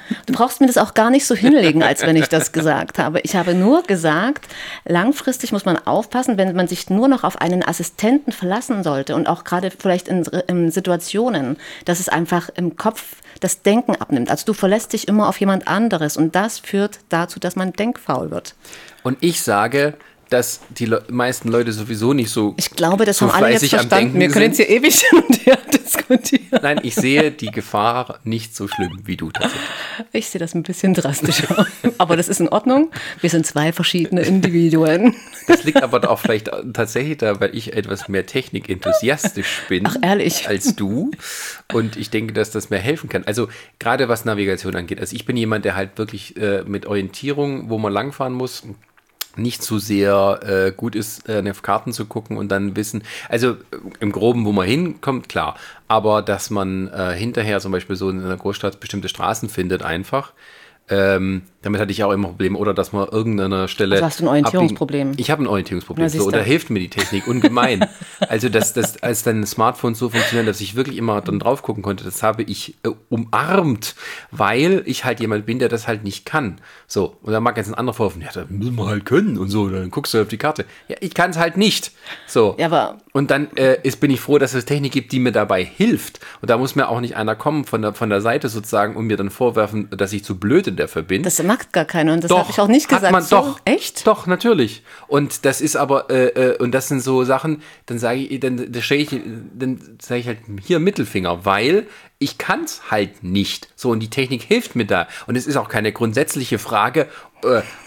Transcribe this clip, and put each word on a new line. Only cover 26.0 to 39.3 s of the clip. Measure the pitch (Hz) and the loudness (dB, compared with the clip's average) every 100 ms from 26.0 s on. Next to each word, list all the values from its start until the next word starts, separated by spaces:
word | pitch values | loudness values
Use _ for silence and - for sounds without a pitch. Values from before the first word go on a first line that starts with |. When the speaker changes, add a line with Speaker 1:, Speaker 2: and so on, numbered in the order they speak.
| - 254 - 269 - 262 | 2 2 2 -2 0 0
Speaker 2:
Nein, | 143 151 | 2 0
ich | 123 110 | -2 0
sehe | 127 139 151 | 4 4 4
die | 151 110 | 0 -6
Gefahr | 107 101 104 110 120 120 - | -8 -4 0 2 0 -4 -8
nicht | 110 113 113 - | -6 -4 -6 -8
so | 101 | -8
schlimm | - 90 92 | -4 -4 -6
wie | 101 92 | -8 -6
du | 80 | -6
tatsächlich. | - 254 269 294 - - - 226 | -4 -4 -4 -8 -10 -10 -12 -6
Speaker 1:
Ich | - 214 | -6 -6
sehe | 185 | -6
das | 165 175 | -4 -4
ein | |
bisschen | 160 180 190 | -6 0 2
drastischer. | 180 143 139 151 147 156 185 202 - | 2 0 -2 0 0 0 0 0 0
<laughs> | 240 226 | -4 0
Aber | 175 170 | 2 2
das | 175 | 2
ist | 196 | 0
in | 170 | 2
Ordnung. | 208 254 262 320 - - - | 2 4 4 2 -2 -12 -4
Wir | 175 | 0
sind | 165 160 | 0 0
zwei | 151 156 | 0 0
verschiedene | 160 175 180 160 180 | 0 0 0 0 2
Individuen. | 170 190 185 170 170 160 156 165 233 - - - - | 4 4 4 4 4 6 4 6 4 4 -4 -6 4
Speaker 2:
Das | 349 151 | 4 6
liegt | 208 | 4
aber | 123 120 - | 4 2 2
auch | - | 2
vielleicht | - 110 110 - 127 | 2 0 -2 -8 -6
tatsächlich | 117 110 120 143 151 | -4 -2 -2 -4 0
da, | 110 101 | 0 2
weil | 110 | 0
ich | 117 110 | -2 -6
etwas | 110 104 101 - | -4 -4 -6 -2
mehr | 98 90 | -4 -2
technikenthusiastisch | 131 - 107 - 92 605 640 113 151 202 | -4 -4 -8 -6 -4 0 0 2 0 -2